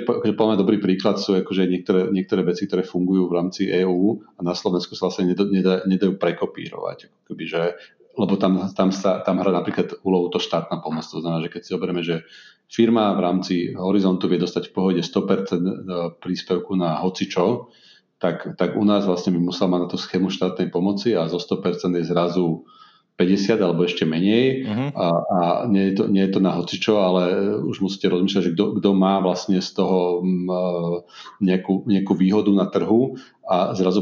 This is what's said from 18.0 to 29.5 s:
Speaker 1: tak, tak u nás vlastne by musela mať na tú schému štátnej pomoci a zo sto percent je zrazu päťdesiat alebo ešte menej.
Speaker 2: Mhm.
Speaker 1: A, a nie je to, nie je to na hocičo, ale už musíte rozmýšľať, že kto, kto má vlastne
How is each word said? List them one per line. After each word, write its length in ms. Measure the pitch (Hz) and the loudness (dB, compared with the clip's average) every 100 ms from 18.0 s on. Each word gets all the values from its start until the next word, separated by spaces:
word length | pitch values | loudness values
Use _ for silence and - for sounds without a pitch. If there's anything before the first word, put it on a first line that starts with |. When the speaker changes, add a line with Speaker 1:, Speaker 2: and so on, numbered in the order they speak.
| _ _ | _ _
Speaker 1:
tak, 380 | 92 - 87 - | -4 -4 -8 -2
tak 180 | 92 104 | -2 2
u 80 | |
nás 220 | 104 101 95 | 2 2 0
vlastne 240 | 87 98 | 0 0
by 80 | 85 | 0
musela 320 | 87 - 95 | -2 0 0
mať 80 | 87 87 | 0 -2
na 20 | |
tú 80 | 92 | -6
schému 320 | - 92 92 | -4 -2 -2
štátnej 400 | - 92 90 90 | -2 -4 -2 -4
pomoci 480 | 87 98 101 120 92 | -2 -2 0 0 0
a 140 | 80 | -2
zo 100 | 87 | -4
sto 220 | - 92 | -4 -4
percent 320 | 90 85 92 87 | -2 -2 -2 -2
je 80 | |
zrazu 640 | 78 85 87 90 85 80 - - - _ _ - | -2 0 0 0 0 -2 -8 -20 -20 _ _ -2
päťdesiat 400 | 90 98 101 110 | 2 2 2 2
alebo 240 | 90 82 | 2 2
ešte 240 | 87 - 80 | 0 0 -2
menej. 560 | 80 98 113 131 131 | 0 2 2 2 0
Speaker 2:
Mhm. 240 | 120 107 143 | -4 -4 -4
Speaker 1:
A, 120 | - 87 | -2 0
a 280 | 85 - 95 87 - 120 | 0 0 0 0 0 2
nie 240 | 98 98 | 2 2
je 40 | 98 | 0
to, 60 | - | 2
nie 160 | 95 | 2
je 100 | 95 | 2
to 80 | 98 | 2
na 140 | 92 | 0
hocičo, 480 | 85 87 92 - 104 | 0 -6 -4 0 2
ale 200 | 92 90 90 98 98 110 143 | 4 2 2 0 0 -2 -4
už 160 | 101 | -2
musíte 240 | 95 - 95 | -4 -2 0
rozmýšľať, 360 | 90 98 98 87 | 2 2 0 2
že 80 | |
kto, 100 | 82 104 - | 2 2 2
kto 120 | 101 | 2
má 240 | 95 95 98 | 4 4 4
vlastne 400 | 92 87 - | 2 0 0